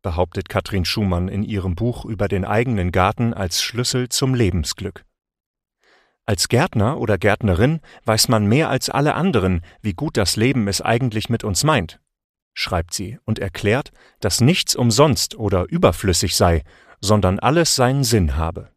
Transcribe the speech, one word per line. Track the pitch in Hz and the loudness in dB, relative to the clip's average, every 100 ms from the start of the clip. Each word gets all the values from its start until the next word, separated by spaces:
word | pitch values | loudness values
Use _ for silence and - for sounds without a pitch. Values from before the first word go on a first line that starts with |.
behauptet | 98 82 92 101 - | -4 -2 -2 -4 -4
Katrin | 101 - 98 | -4 -2 -4
Schumann | 87 - 101 90 92 | -2 0 0 0 -2
in | 98 | -4
ihrem | 104 104 92 85 | -4 -4 -4 -2
Buch | 117 120 - | -4 -4 -10
über | 107 101 | -4 -2
den | 95 | -2
eigenen | 95 104 123 107 87 | 0 0 0 0 0
Garten | 92 92 - 117 117 | 2 2 2 -4 -2
als | 92 - | -6 -4
Schlüssel | - 113 123 127 123 | -4 -4 -2 -2 -4
zum | - 135 | -2 0
Lebensglück. | 127 104 87 73 - 92 - _ _ _ _ _ _ _ _ _ _ _ _ - | 2 2 0 -4 -6 -10 -12 _ _ _ _ _ _ _ _ _ _ _ _ -4
„Als | 98 - | -4 0
Gärtner | 117 175 113 104 160 | 2 2 2 0 0
oder | 117 98 | -2 0
Gärtnerin | 87 104 104 85 123 160 - - - | 2 0 0 2 2 0 -8 -10 -2
weiß | 110 - | 0 2
man | 110 104 | 2 4
mehr | 127 160 | 2 2
als | 131 - | -2 -2
alle | - 143 | -2 0
anderen, | - 185 120 92 87 - _ | 0 0 2 2 0 -4 _
wie | 107 | -8
gut | 90 147 - | -4 -4 -2
das | 95 - | 0 0
Leben | 120 135 101 | 0 2 -2
es | 98 | -2
eigentlich | - 120 131 107 - | 0 0 0 -2 -2
mit | 117 | -4
uns | 107 92 | -2 0
meint“, | 147 143 85 - _ _ _ _ _ - | 2 2 -2 -12 _ _ _ _ _ -10
schreibt | - 87 85 - | -4 -4 -4 -8
sie | 95 120 - | -10 -10 -6
und | 110 | -4
erklärt, | 98 - 104 120 - _ - _ | -4 -4 0 0 -4 _ -20 _
dass | 104 - | -4 2
nichts | 120 185 - - | 2 2 -2 0
umsonst | 120 107 151 120 - - | 2 4 4 4 -4 -4
oder | 107 92 90 | 0 0 0
überflüssig | 170 185 - 98 85 87 - | 2 2 2 0 0 0 2
sei, | 95 85 - - _ - | 2 2 -2 -20 _ -8
sondern | 98 107 92 98 | 0 2 2 2
alles | 117 160 160 - | 2 2 0 2
seinen | 123 139 | 2 2
Sinn | 127 113 80 69 | 2 2 2 0
habe. | 82 87 - | -4 -6 -16